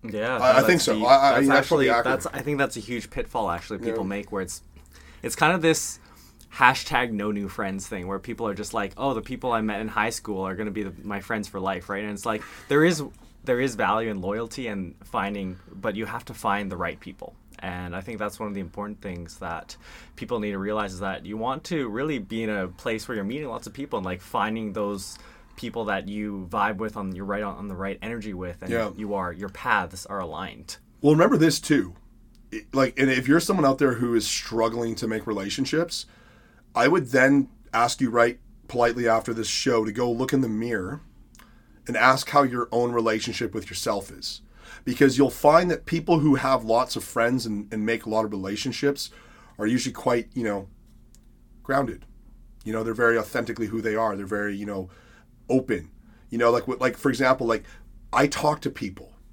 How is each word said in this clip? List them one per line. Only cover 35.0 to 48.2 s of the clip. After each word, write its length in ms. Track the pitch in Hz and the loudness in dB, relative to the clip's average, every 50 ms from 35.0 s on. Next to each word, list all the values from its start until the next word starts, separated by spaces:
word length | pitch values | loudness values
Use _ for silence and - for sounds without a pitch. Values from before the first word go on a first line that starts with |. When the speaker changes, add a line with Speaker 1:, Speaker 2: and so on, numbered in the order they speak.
| - 110 | -4 -2
Speaker 2:
make 180 | 110 110 101 | -2 -4 -2
relationships, 800 | - 107 101 95 101 101 - 135 - - 156 170 170 - - - - - - - - - - _ _ _ _ _ _ _ | -4 -4 -4 -4 -4 -4 -4 -2 0 0 0 0 -2 -4 -10 -10 -12 -18 -20 -20 -20 -20 -20 _ _ _ _ _ _ _
I 140 | 117 120 135 | 4 4 4
would 180 | 165 190 143 117 | 4 4 2 2
then 360 | 127 135 127 135 139 143 135 - - - - - - | 4 6 6 8 6 4 4 0 -4 -20 -20 -2 2
ask 280 | 113 120 120 - - | 2 2 2 2 0
you 80 | 135 117 | -2 0
right 280 | 110 120 117 117 - - - - - - - - | 4 4 4 4 4 -4 -14 -20 -20 -20 -18 -8
politely 400 | - 120 120 120 117 123 123 117 | 0 2 2 2 4 2 2 4
after 260 | 113 113 110 - 117 | 2 2 2 -2 -4
this 140 | 113 110 - | -4 -4 -2
show 380 | - - - 131 123 113 110 | -2 0 0 2 2 4 2
to 80 | 110 104 | 0 0
go 180 | 120 123 120 | 0 0 0
look 220 | 120 117 131 127 - | 2 0 0 0 2
in 80 | 135 | 2
the 80 | 131 117 | 2 2
mirror 500 | 110 107 117 120 117 104 90 92 131 156 - - _ - - _ - - - _ - - - _ - - - - | 0 -2 -2 -2 -4 -4 -4 -6 -8 -10 -12 -18 _ -20 -20 _ -20 -20 -20 _ -20 -20 -20 _ -20 -20 -10 -4
and 80 | 123 | 0
ask 340 | 107 113 131 131 131 - - | 4 6 6 6 4 2 2
how 120 | - 147 143 | 4 4 4
your 240 | 131 120 123 120 - - | 4 2 -2 -4 0 0
own 180 | 120 120 120 | 0 0 2
relationship 600 | 120 120 110 113 110 110 - - - - 123 104 - | 0 2 2 2 0 0 -2 -4 -4 -4 -4 -4 -4
with 160 | 113 - - | -6 -8 -8
yourself 420 | 90 - - 120 104 101 95 - | -10 -6 -4 -2 -2 -2 -4 -8
is. 300 | 82 90 - - - - - - - - - - - - - | -16 -12 -12 -12 -12 -12 -16 -20 -20 -20 -20 -20 -20 -10 -6
Because 340 | - 123 - 143 135 127 127 | -6 4 6 6 6 8 6
you'll 120 | 143 135 | 4 4
find 420 | - - - 147 151 165 180 180 | 4 4 6 8 8 8 6 6
that 140 | 160 - - | -2 -2 -2
people 340 | - - 165 160 - 175 160 | -4 -4 -4 2 4 4 4
who 160 | 143 151 139 | 6 4 4
have 280 | 131 120 135 135 123 113 | 4 4 2 0 0 2
lots 300 | 110 113 113 - - - | 2 2 2 2 2 -2
of 80 | - - | -8 -8
friends 420 | - - 123 117 120 127 131 123 | -4 0 2 2 2 2 0 -2
and, 260 | 113 104 101 104 101 110 | -4 -6 -6 -6 -6 -6
and 120 | 110 107 | -4 -2
make 200 | 110 113 113 - | -2 -2 -2 -2
a 40 | 113 | -2
lot 160 | 110 110 | 0 0